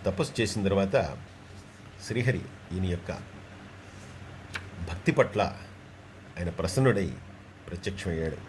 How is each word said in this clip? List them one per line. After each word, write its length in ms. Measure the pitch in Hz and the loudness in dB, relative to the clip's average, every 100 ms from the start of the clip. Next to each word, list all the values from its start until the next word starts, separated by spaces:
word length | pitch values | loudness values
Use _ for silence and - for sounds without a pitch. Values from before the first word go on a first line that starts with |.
తపస్సు 380 | 104 92 151 - | 0 2 0 2
చేసిన 220 | 107 110 | 2 4
తర్వాత 540 | 98 98 95 127 80 64 - - - - - - - - - | 6 6 6 4 4 -2 -10 -16 -16 -16 -16 -18 -16 -12 -2
శ్రీహరి 340 | 113 123 101 - - - | 2 4 2 -2 -12 -4
ఈయన 120 | 90 95 | 0 2
యొక్క 260 | 87 - 90 - - - - - - - - - - - - - - - - - | 0 -2 -6 -8 -14 -14 -16 -16 -16 -16 -16 -14 -14 -14 -14 -8 -8 -8 -8 -6
భక్తి 220 | - - | 0 2
పట్ల 300 | 151 127 - 98 - - - - - - - - - | 6 6 6 2 0 -12 -16 -18 -18 -18 -18 -14 -4
ఆయన 100 | 87 | -4
ప్రసన్నుడై 640 | - 90 - 135 101 85 64 - - - - - | 0 2 6 6 6 2 -2 -12 -16 -18 -16 -10
ప్రత్యక్షమయ్యాడు. 680 | 87 101 95 90 82 80 73 | -4 -4 -2 0 2 0 -2